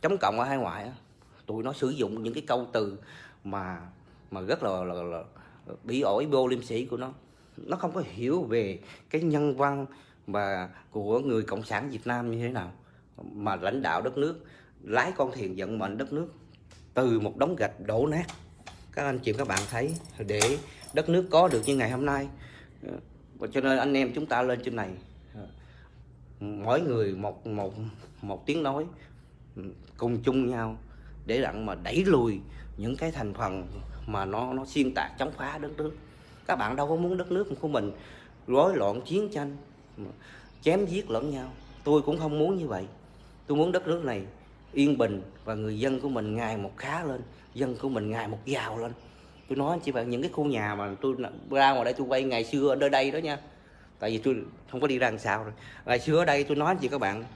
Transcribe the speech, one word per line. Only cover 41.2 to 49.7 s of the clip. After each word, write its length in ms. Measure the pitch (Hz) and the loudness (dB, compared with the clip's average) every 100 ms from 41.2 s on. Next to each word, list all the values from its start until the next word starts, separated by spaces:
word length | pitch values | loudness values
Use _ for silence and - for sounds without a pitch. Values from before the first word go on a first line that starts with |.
| 139 | 0
nhau. 220 | 139 127 127 - - | -4 -8 -12 -18 -8
Tôi 180 | - 151 | 4 6
cũng 160 | 143 165 | 6 0
không 200 | 156 151 | 0 2
muốn 180 | 156 190 | 2 2
như 120 | 156 | 0
vậy. 180 | 101 98 - - - - - - | -4 -6 -12 -20 -20 -20 -20 -2
Tôi 120 | 147 | 2
muốn 140 | 165 | 4
đất 140 | 180 170 | 4 2
nước 180 | 170 | -2
này 180 | 151 107 95 - - - - | 0 -4 -6 -14 -20 -20 -8
yên 260 | - 143 135 | 4 4 6
bình 240 | 113 101 92 - | 4 2 -6 -14
và 100 | - | -8
người 240 | 107 107 107 | -4 -2 0
dân 220 | 131 135 | 0 0
của 80 | 139 | -2
mình 280 | 123 107 107 | -2 -2 -2
ngày 200 | 113 110 | -2 -4
một 200 | 98 - | -6 -8
khá 280 | 139 156 | -6 -4
lên, 160 | 165 127 117 - - | -4 -6 -8 -16 -16
dân 220 | 120 131 120 | -4 -2 -2
của 120 | 139 | -2
mình 220 | 123 107 | -2 -2
ngày 180 | 113 110 | -2 -4
một 100 | 110 | -6
giàu 340 | - 135 113 117 | -4 -4 -2 -4
lên. 140 | 117 117 - - - - - | -6 -8 -18 -20 -20 -20 -6
Tôi 100 | 135 | -2
nói 120 | 143 | 0